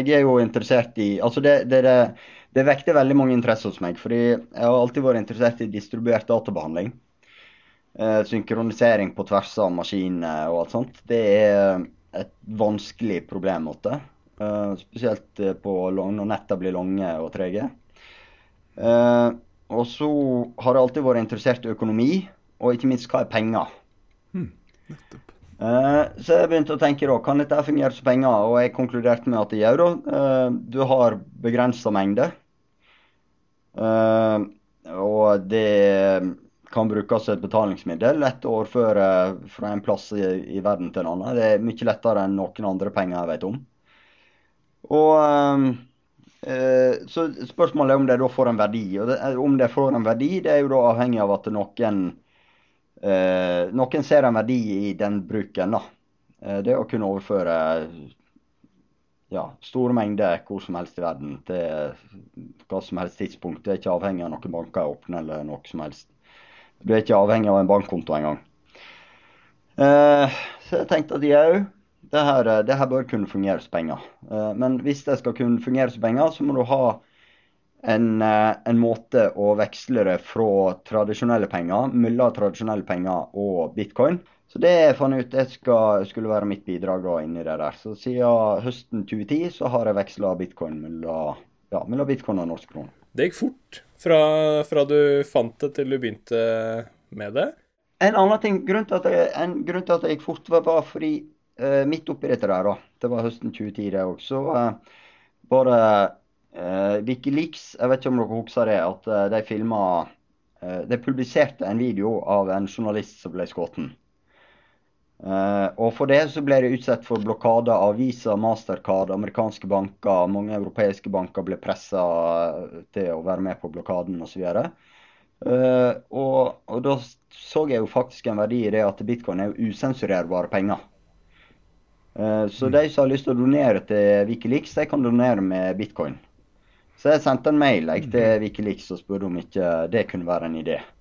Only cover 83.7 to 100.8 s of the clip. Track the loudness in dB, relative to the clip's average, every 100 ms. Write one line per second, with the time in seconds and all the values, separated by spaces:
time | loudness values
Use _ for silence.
83.7 | -6 -6 0 0 0 -8 _ _ 0 4
84.7 | 6 6 4 0 -2 -2 -2 -4 -4 2
85.7 | 4 4 2 0 -6 -2 -2 -2 -4 -6
86.7 | -6 -4 -4 -2 -4 -4 -8 -6 -6 -6
87.7 | -8 -14 -12 -6 0 2 4 2 0 -4
88.7 | -8 -8 -8 -6 -6 -4 -4 -4 -4 -2
89.7 | 0 0 0 -2 -4 -4 -4 -6 -8 -10
90.7 | -10 -12 -10 -8 -6 -6 -8 _ _ -10
91.7 | -8 -6 -4 -2 -4 -2 -4 -4 -8 -14
92.7 | -18 -18 _ _ -4 -4 -2 -6 -8 _
93.7 | -20 -20 _ 4 6 6 4 2 0 0
94.7 | 0 4 4 4 2 2 0 0 -4 -8
95.7 | -4 -4 -2 -4 -8 -4 -2 0 -2 -4
96.7 | -6 -10 _ _ -14 -6 -4 -4 -6 _
97.7 | _ _ 0 2 4 4 4 0 -2 0
98.7 | -2 0 -2 2 2 2 0 -4 -4 -6
99.7 | -4 0 0 0 -4 -6 -10 0 0 2
100.7 | 0